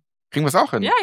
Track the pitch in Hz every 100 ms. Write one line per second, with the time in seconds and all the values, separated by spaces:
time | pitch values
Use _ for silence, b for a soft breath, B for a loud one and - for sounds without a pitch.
0 | _ _ _ 147 147 180 285 214 226 480